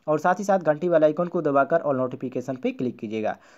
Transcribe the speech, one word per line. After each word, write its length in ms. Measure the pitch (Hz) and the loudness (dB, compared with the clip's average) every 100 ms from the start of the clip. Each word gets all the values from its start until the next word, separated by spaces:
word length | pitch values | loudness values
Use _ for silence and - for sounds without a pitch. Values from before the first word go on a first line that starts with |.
| - | -2
और 120 | 156 | 0
साथ 200 | 180 190 | 2 0
ही 40 | |
साथ 160 | 202 190 | 0 0
घंटी 280 | 156 147 180 | 2 0 2
वाला 180 | 165 151 | 4 4
आइकन 200 | 156 175 | 2 -2
को 140 | 180 | -2
दबाकर 380 | 151 139 135 165 | 2 2 4 2
all 140 | 147 131 | 0 -2
नोटिफिकेशन 600 | 127 127 127 127 123 127 | -2 -4 -6 -6 -6 -6
पे 160 | 254 | -6
क्लिक 240 | 254 123 - | -4 -6 -6
कीजिएगा। 380 | 107 110 104 - - | -8 -4 -4 -6 -14